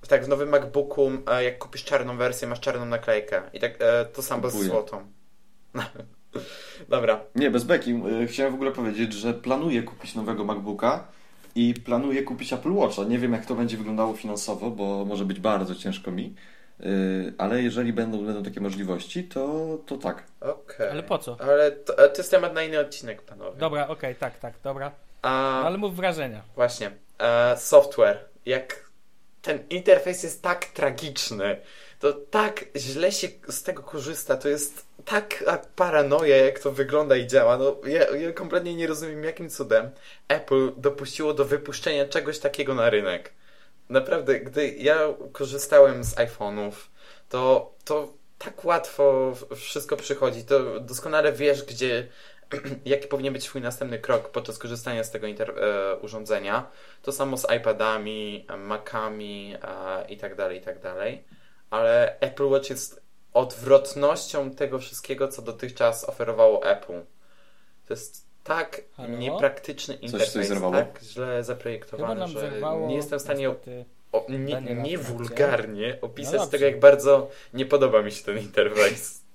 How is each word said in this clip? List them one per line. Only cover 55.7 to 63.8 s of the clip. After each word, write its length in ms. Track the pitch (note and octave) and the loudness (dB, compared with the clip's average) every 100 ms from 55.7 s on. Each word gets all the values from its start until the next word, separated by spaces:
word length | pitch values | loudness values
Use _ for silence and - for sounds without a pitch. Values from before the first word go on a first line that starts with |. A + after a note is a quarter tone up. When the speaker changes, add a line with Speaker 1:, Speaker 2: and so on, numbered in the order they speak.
| G2+ G2 F#2 | 0 -2 -4
Speaker 1:
urządzenia. 720 | G#2+ A2 G#2+ G#2 G2 A2 B2+ - - - | -6 -12 -4 -4 0 -4 -4 -18 -20 -12
To 100 | - | -8
samo 260 | C3+ C#3 B2+ | -4 -2 -2
z 100 | - A#2+ | 0 0
iPadami, 880 | A2+ G#2+ A2 A2 G#2+ G#2+ G#2 G2+ - F#2+ | 0 0 0 -2 -4 -8 -8 -10 -12 -14
Macami, 960 | G2+ G#2+ - A2+ A2 G#2+ G#2 G2+ G2+ G2 | -8 -8 -6 -6 -6 -8 -10 -12 -12 -14
e, 440 | - F#2+ F#2 F#2+ - | -12 -10 -8 -8 -8
i 80 | G2+ | -12
tak 180 | G2+ G2 | -12 -6
dalej, 220 | F#2+ F#2 | -6 -6
i 40 | |
tak 180 | F#2 F2+ | -10 -10
dalej. 420 | F#2+ F#2 G#2 C3+ - - - - - | -10 -6 -6 -8 -16 -20 -20 -20 -6
Ale 500 | A2 A#2 A#2 A#2+ - | 0 4 4 4 0
Apple 260 | A2+ - C#3 | -4 0 2
Watch 220 | C#3 C3+ | 2 0
jest 320 | C3+ - - - - - | -8 -10 -14 -20 -20 0
odwrotnością 1200 | - A#2+ - A#2+ C#3 | 2 2 -4 6 6